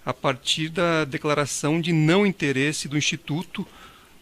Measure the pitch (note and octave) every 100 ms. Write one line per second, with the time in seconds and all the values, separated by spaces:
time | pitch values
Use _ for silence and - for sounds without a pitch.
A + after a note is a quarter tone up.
0 | - - D3+ C3 - - D#3 E3 F3 D#3+
1 | D3 D3+ D3+ D3 C#3+ - D3 D#3+ E3 E3
2 | D#3 F#3 G#3 - C#3+ C3 C#3+ D3+ D3 D3
3 | - D3+ - C#3+ - - F#3+ - - -
4 | - -